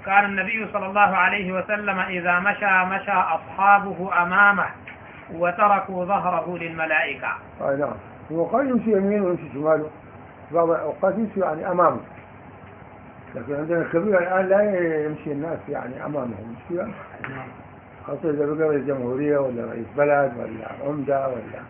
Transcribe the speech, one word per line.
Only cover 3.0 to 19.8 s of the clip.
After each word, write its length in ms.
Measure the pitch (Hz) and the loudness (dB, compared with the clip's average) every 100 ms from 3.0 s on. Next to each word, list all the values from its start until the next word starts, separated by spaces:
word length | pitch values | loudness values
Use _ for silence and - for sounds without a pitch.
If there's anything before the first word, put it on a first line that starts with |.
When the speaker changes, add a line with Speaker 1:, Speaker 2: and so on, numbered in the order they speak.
| 196 | 0
Speaker 1:
أصحابه 1080 | 190 - 160 - - 196 202 190 165 190 175 | 0 2 0 -4 2 6 8 6 -4 0 2
أمامه 420 | 175 185 202 196 160 - - - - - - | 2 6 6 6 0 -4 -16 -18 -18 -18 -14
وتركوا 720 | 165 175 175 208 202 190 185 180 | -2 0 4 4 4 0 -4 0
ظهره 520 | 196 175 175 165 175 | 0 0 -2 -2 -6
للملائكة". 720 | 165 165 160 156 147 131 - - - - | -6 -4 0 0 0 -4 -6 -8 -10 -6
Speaker 2:
أي 140 | 147 139 | -2 -2
نعم، 180 | 139 - - - - | -2 -4 -14 -18 -8
هو 120 | 160 | -4
قد 260 | 165 233 277 | 0 0 2
يمشي 220 | 247 220 | 0 2
يمينه 340 | 208 196 208 190 | 2 2 0 0
ويمشي 280 | 170 156 | -2 -6
شماله، 360 | 127 151 156 151 - - - - - - | -4 2 2 0 -10 -20 -20 -20 -20 -4
بعض 180 | 156 165 | 0 2
الأوقات 440 | 165 156 - 190 185 | 2 -2 0 0 0
يمشي 220 | 226 202 | -2 -2
يعني 320 | 175 156 190 | -2 -2 -2
أمامه، 280 | 180 165 123 - - - - - - - - - - - - - 131 | 4 4 4 -6 -18 -20 -20 -20 -20 -20 -20 -20 -20 -20 -20 -14 -12
لكن 200 | 120 143 | -6 -4
عندنا 260 | 156 170 | 0 0
الكبير 380 | 156 165 202 190 | 2 0 4 2
الآن 260 | 175 185 190 | 4 2 4
لا 160 | 196 208 190 175 156 151 | 4 4 2 2 0 -2
يمشي 260 | 151 156 | -4 -6
الناس 280 | 143 160 160 - | -6 -4 -6 -6
يعني 360 | 139 123 127 139 | -6 -6 -8 -6
أمامه، 300 | 147 123 101 113 | -4 -4 -8 -10
مش 60 | 117 - | -14 -6
كذا؟ 200 | 175 220 202 - - - 135 131 - - - - - - | -6 -4 -8 -14 -12 -10 -10 -14 -16 -20 -20 -20 -18 -10
خاصة 220 | 143 160 | -6 -2
إذا 240 | 147 147 | 0 -2
بقى 140 | 151 156 | 0 2
رئيس 140 | 147 127 | 2 0
جمهورية 520 | 135 120 131 147 147 | -2 -2 -2 2 2
ولا 280 | 135 120 113 | 2 -2 -6
رئيس 200 | 117 | -8